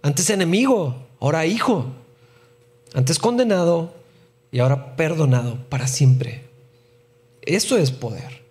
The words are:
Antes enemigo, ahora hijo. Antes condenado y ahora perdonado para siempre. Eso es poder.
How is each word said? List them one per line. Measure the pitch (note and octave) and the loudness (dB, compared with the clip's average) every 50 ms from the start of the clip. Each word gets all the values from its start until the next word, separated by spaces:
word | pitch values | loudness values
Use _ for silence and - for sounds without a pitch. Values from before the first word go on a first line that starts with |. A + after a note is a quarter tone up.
Antes | - D3 C#3+ C#3 F3+ - | -2 -2 -2 -2 -2 -2
enemigo, | A3 G3 F#3 E3 F3 G#3 B3+ C4+ C4 G#3+ E3+ C3+ B2 - - - - _ | 0 0 0 2 2 2 2 2 2 2 0 -2 -6 -8 -12 -20 -14 _
ahora | - C#3 D3+ D#3+ D#3+ | -2 0 0 0 0
hijo. | E3 G#3 A#3 - - A#3 E3+ A#2+ C3 C3+ - - _ _ _ _ _ _ _ _ _ _ _ _ _ _ _ _ - - | 0 0 0 0 0 0 0 -2 -6 -10 -16 -20 _ _ _ _ _ _ _ _ _ _ _ _ _ _ _ _ -8 -2
Antes | - C3 C3 E3 D#3 | -2 0 0 0 0
condenado | - A#3 A#3+ A#3+ B3+ A#3 G3+ F3+ F3 E3+ E3+ E3 E3 F3 - - - _ _ _ _ _ _ _ _ _ | 0 0 2 2 2 2 2 2 2 2 2 0 -2 -6 -12 -20 -20 _ _ _ _ _ _ _ _ _
y | - B2 | -2 0
ahora | B2 C3 C#3 C3+ C3 - - | 2 2 2 0 -2 -10 -4
perdonado | C3+ D#3+ D#3 E3+ D#3+ D#3 C3+ B2+ B2 A#2+ A#2+ A2+ - - - | -2 -2 -2 0 0 2 2 2 2 0 -2 -8 -8 -10 -6
para | - B2+ B2 | -6 -4 -4
siempre. | C3 - - C#3+ C3 B2+ - A#2 - - - - - - - - _ _ _ _ _ _ _ _ _ _ _ _ _ _ _ - | -4 0 4 4 6 6 4 2 -6 -8 -14 -18 -20 -20 -20 -20 _ _ _ _ _ _ _ _ _ _ _ _ _ _ _ -6
Eso | - D#3 G3+ A3 - C4+ | -2 -2 -2 0 0 2
es | A3 D#3+ B2+ | 2 2 2
poder. | B2+ - - A2+ G#2 F2 - - - - - _ | 0 -4 -8 -8 -8 -10 -14 -16 -18 -20 -20 _